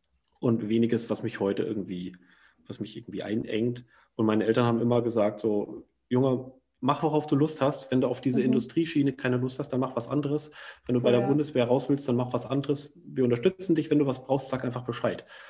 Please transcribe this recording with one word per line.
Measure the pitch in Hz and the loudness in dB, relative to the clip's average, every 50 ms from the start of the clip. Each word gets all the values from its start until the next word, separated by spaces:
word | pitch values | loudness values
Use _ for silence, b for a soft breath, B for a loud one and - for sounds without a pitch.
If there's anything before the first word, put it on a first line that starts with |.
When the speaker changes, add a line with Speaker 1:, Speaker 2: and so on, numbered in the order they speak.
| _ _ _ _ _ _ _ - | _ _ _ _ _ _ _ -2
Speaker 1:
und | - 120 113 110 107 104 | 0 0 2 2 0 0
weniges, | 113 113 117 113 117 113 - - | 2 2 2 2 2 0 -2 -2
was | 107 - 113 | -4 -4 -4
mich | 110 - - | -6 -4 0
heute | 101 98 98 95 - | 0 0 0 0 -2
irgendwie, | - 107 101 90 90 92 87 90 85 - b b b b b b b b b b | -4 -4 -6 -6 -6 -8 -8 -8 -10 -12 b b b b b b b b b b
was | - - - | -14 -12 -10
mich | 104 - - | -10 -10 -12
irgendwie | - - - - 92 - | -14 -14 -10 -10 -8 -6
einengt. | 98 107 117 - - 110 107 117 123 123 123 - b b b b b b | -4 -4 -4 -4 -2 -2 -2 -2 -2 -4 -6 -12 b b b b b b
Und | - 110 | 0 2
meine | 110 107 107 98 | 2 2 2 2
Eltern | 110 113 127 120 | 2 4 4 4
haben | 117 117 113 | 4 2 2
immer | 120 117 120 120 | 2 2 2 2
gesagt, | 120 113 110 110 101 107 107 - | 2 2 2 2 2 2 0 -2
so, | - 110 104 104 - - - - - _ _ _ _ - | -2 0 0 0 -2 -4 -8 -14 -16 _ _ _ _ 0
„Junge, | 123 127 135 135 127 123 127 - - _ _ _ _ - | 2 2 4 2 2 0 -4 -8 -16 _ _ _ _ -4
mach, | 127 135 147 - 165 | -2 0 0 0 0
worauf | 151 156 151 147 | 0 0 0 0
du | - 151 | 2 2
Lust | 135 151 156 - - | 2 2 2 0 0
hast. | 131 143 143 - - - | 0 0 0 -2 -4 -2
Wenn | 127 131 | 0 2
du | 131 | 2
auf | 123 - - | 0 -2 -2
diese | - 131 123 - | -2 0 2 2
Speaker 2:
Mhm. | |
Speaker 1:
Industrieschiene | - - - 123 - - - 165 160 - - 147 139 139 127 | 2 2 2 2 0 0 -2 -2 -2 0 0 0 0 0 0
keine | - - 123 127 | -2 0 0 0
Lust | 123 127 127 127 - | 0 0 -2 -4 -6
hast, | 143 - | -6 -4
dann | 131 127 | -2 -2
mach | 131 127 - | -2 -2 -2
was | - 113 120 | -4 -4 -2
anderes. | 135 147 143 139 147 147 - - B B B B B B B | -2 -2 0 0 -2 -4 -4 -8 B B B B B B B
Wenn | - 120 | -2 0
du | 120 | 2
bei | 131 123 | 4 4
der | 120 120 | 4 4
Speaker 2:
Cool, | 120 | 4
ja. | |
Speaker 1:
Bundeswehr | 139 139 151 143 - - 127 120 | 4 2 2 0 0 0 2 2
raus | 123 123 139 - - | 4 2 2 2 2
willst, | 139 139 - | 0 0 2
dann | 135 120 | 0 0
mach | 120 123 120 123 | 0 0 0 -2
was | 120 - | -4 -2
anderes. | 123 135 143 139 - 143 139 - - - | -2 -4 -2 0 -2 -2 -4 -6 -12 -20
Wir | - - - 147 131 127 | -20 -18 -6 -2 0 2
unterstützen | 120 120 113 - 185 - - - - 165 | 2 2 4 2 0 0 0 0 0 2
dich. | 156 143 - | 2 2 2
Wenn | 147 147 | 2 2
du | 143 | 2
was | 135 123 - - | 2 -2 -4 -2
brauchst, | - 131 127 - - | -2 -2 -2 -2 -4
sag | 131 127 127 | -6 -4 -4
einfach | 123 120 123 - | -4 -6 -6 -6
Bescheid.“ | 123 117 - - 110 90 - - B B B B | -6 -4 -2 -2 -2 -2 -4 -10 B B B B